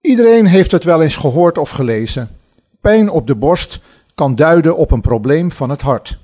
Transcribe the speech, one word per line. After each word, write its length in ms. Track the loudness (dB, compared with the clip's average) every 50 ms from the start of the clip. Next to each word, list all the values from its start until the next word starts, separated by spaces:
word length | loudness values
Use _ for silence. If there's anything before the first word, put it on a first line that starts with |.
Iedereen 460 | _ 0 2 4 4 4 4 6 4
heeft 240 | 4 4 4 2 2
het 140 | 0 -2 0
wel 180 | 2 2 2 2
eens 140 | 0 -2
gehoord 420 | -2 -4 -2 0 2 2 2 2 -2
of 120 | -6 -6
gelezen. 580 | -6 -6 -4 -2 -2 -4 -4 -6 -8 -10 -10 -12 -16 -20 _ _ _ _ _ _ _ _
Pijn 300 | _ 0 2 2 2 2
op 160 | 0 -4 -2
de 80 | -2 -4
borst 460 | -2 0 -2 0 -2 -4 -10 -14 -20 _ _ _ _ _ _ _
kan 200 | -4 -2 -2 0
duiden 420 | 2 2 2 4 2 2 2 0
op 140 | 0 0 0
een 100 | 0 -2
probleem 520 | 0 -2 -4 -2 -2 0 0 0 0 -4 -6
van 180 | -6 -6 -6
het 100 | -6 -6
hart. 380 | -4 -4 -4 -4 -4 -10 -16 -16